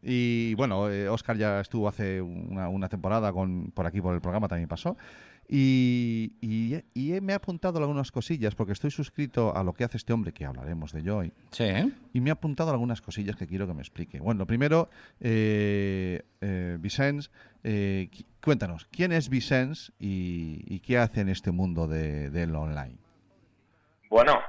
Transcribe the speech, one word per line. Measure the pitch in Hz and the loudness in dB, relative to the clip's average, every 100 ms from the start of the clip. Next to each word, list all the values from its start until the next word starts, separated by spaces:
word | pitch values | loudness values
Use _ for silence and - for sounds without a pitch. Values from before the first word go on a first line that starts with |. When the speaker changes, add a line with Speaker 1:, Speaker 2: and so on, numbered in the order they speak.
Speaker 1:
Y | - 123 120 117 117 107 | 0 0 2 2 0 0
bueno, | 131 95 104 | 0 0 0
eh, | 98 98 | -2 -2
Óscar | 113 - 113 | -2 -2 0
ya | 107 101 | 0 0
estuvo | 98 117 104 | -2 -2 -2
hace | - 101 95 | -2 -4 -2
una, | 90 87 82 95 92 | -4 -6 -8 -4 -4
una | 95 92 | -2 -4
temporada | 101 92 110 107 | -4 0 2 2
con, | 92 92 90 85 | 0 -2 -2 -6
por | - 85 | -2 -2
aquí | 90 | 0
por | 90 90 | 0 0
el | |
programa, | 90 95 104 | 0 -2 -2
también | 85 82 | -2 -4
pasó. | 85 - - - - - - _ | -4 -6 -6 -12 -20 -20 -20 _
Y, | 143 135 131 127 123 120 113 110 - | 4 6 6 4 2 0 -2 -4 -6
y, | 113 110 113 151 - | -4 -2 0 -4 -6
y | - 139 180 | -6 -2 -2
me | 196 | -2
ha | 196 | -2
apuntado | - 175 185 165 | -2 -4 -2 0
algunas | 143 143 135 | 0 0 -2
cosillas, | - - 165 107 | -4 -4 0 0
porque | - 98 | 0 -2
estoy | 101 147 | 0 -2
suscrito | 139 147 - 143 - 113 - | -2 -6 -2 -2 2 2 2
a | |
lo | 92 | 0
que | - 120 | 0 -2
hace | 117 | -4
este | - | 0
hombre, | 117 92 | 0 0
que | - 73 | -6 -8
hablaremos | 62 67 85 76 | -8 -6 -6 -6
de | 78 | -6
ello | 82 104 | -2 -2
hoy. | 85 - - | -2 -8 -18
Speaker 2:
Sí. | - 113 95 226 - - | -2 2 2 2 -2 -4
Speaker 1:
Y | 127 | 0
me | 127 | 0
ha | |
apuntado | 156 160 139 160 | 0 -2 -2 0
algunas | 135 120 113 | 2 0 -4
cosillas | - 101 101 104 | -6 -6 -4 -4
que | 85 | -4
quiero | 92 98 | -4 -4
que | |
me | 78 | -6
explique. | - - 85 - | -10 -10 -10 -6
Bueno, | 80 110 | -2 0
lo | 95 | 0
primero, | 117 143 160 165 - - _ | 2 4 4 2 -4 -20 _
eh, | 123 113 107 104 104 101 98 95 92 90 - _ | 0 2 4 4 2 2 0 0 -2 -4 -6 _
eh, | 101 92 90 87 | -4 -2 -2 -4
Vicens, | 90 - 139 143 143 _ - _ | -4 0 0 0 -6 _ -20 _
eh, | - 107 101 98 92 | -4 0 0 0 -4
qui-, | - - _ | -10 -20 _
cuéntanos, | - 139 98 87 - | 2 2 2 -6 -12
¿quién | - 180 | -2 0
es | 165 127 | 2 2
Vicens | 131 - 135 127 160 - _ | -2 2 2 2 -4 -12 _
y, | 101 95 90 87 82 78 - | -4 -4 -2 -4 -6 -8 -8
y | 92 | -10
qué | - 123 | 0 2
hace | 117 - | 2 2
en | 98 | 0
este | 95 - | 0 0
mundo | 87 92 85 80 | 0 0 0 0
de, | 80 78 73 71 | 0 -2 -2 -4
del | 78 85 78 | -2 -2 -2
online? | 78 76 65 62 _ _ _ _ _ _ _ _ _ _ _ | -2 -4 -8 -14 _ _ _ _ _ _ _ _ _ _ _
Speaker 3:
Bueno, | 110 127 135 | 8 8 6